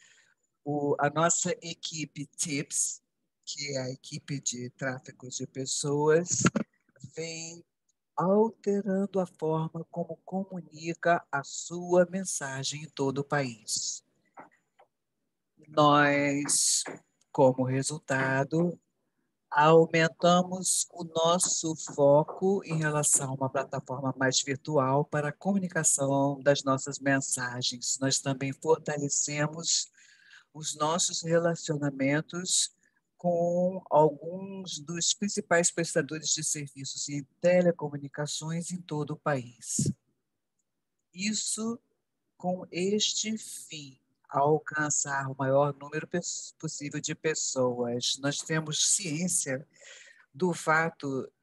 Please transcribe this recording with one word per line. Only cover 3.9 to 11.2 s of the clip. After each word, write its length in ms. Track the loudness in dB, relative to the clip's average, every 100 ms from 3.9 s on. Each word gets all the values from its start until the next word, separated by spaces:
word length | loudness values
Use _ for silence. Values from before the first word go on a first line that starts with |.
equipe 500 | -10 -12 -14 -8 -6
de 300 | -6 -8 -10
tráfico 580 | -8 -6 -6 -12 -18 -14
de 160 | -10 -10
pessoas, 960 | -8 -6 -4 -2 2 4 4 4 2 2 0 -6 _ _ _ -18 -10
vem 480 | -10 -8 -12 -14 -20 _ _ _ _ -2
alterando 1000 | 2 4 4 0 -2 -2 0 0 0 0
a 60 | -2
forma 580 | -4 -2 0 -2 -6 -10
como 260 | -6 -6 -8 -8
comunica 1000 | -6 -6 -10 -14 -12 -8 -2 2 2